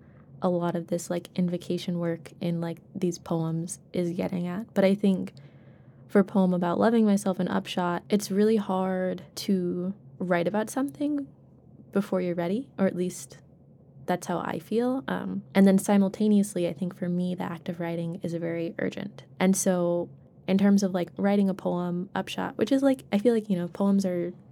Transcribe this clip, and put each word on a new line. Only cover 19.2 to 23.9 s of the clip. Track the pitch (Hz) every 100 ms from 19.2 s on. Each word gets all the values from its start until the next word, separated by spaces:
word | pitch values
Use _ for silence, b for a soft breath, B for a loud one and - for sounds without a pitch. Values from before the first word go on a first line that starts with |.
| - -
And | 185 190
so | 196 180 175 175 - - - - -
in | 190
terms | 202 202
of, | 190
like, | 180 170 -
writing | 202 202 196
a |
poem, | 208 180 175 180 175 185
Upshot, | 185 190 - 180 -
which | 220
is, | 269
like, | 269 254 -
I | 202
feel | 247
like, | 226 214
you | 175
know, | 175
poems | - 202